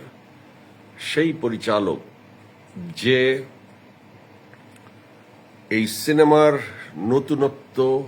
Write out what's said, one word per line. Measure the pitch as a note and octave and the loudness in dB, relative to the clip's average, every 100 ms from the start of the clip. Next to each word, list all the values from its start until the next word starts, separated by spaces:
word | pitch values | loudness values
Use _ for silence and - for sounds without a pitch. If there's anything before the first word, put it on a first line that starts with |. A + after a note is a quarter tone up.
| - - - - - - - - - - - | -14 -20 -20 -20 -20 -20 -20 -20 -20 -16 -6
সেই | D3+ E3 - | -2 0 0
পরিচালক | A#2+ A2 - G#2 F#2+ D2 - - - - - - - - F2 E2 | -4 -4 0 0 0 -4 -8 -20 -20 -20 -20 -20 -20 -16 -14 -6
যে | A#2+ C3 C3 C3+ C3 - - - - - - - - - - - - - - - - - - - - - - A2 | 0 2 2 0 -6 -18 -20 -20 -20 -20 -20 -20 -20 -20 -20 -20 -20 -20 -20 -20 -20 -20 -20 -20 -20 -18 -6 -2
এই | A2 - | -2 -4
সিনেমার | - D3+ D3+ D3+ D3+ C#3+ - - - D#2 G2+ | 0 4 6 6 6 2 -4 -14 -16 -8 -2
নতুনত্ব | C3 C#3+ D3 C#3 - - - C3 C3 | 0 0 0 -2 -2 -8 -2 0 0